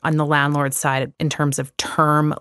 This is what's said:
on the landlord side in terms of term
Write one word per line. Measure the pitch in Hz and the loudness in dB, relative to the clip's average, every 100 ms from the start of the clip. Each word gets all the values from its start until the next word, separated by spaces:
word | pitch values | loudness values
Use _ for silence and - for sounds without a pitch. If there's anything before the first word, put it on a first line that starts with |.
on | - 156 | -2 0
the | |
landlord | 147 151 143 147 139 | 2 2 2 0 -2
side | - 147 135 135 - | -2 -2 -2 -4 -4
in | 156 | -4
terms | - 143 135 | 0 -2 -2
of | 139 - | -6 -8
term | - - 151 151 151 147 | -6 0 2 2 2 -2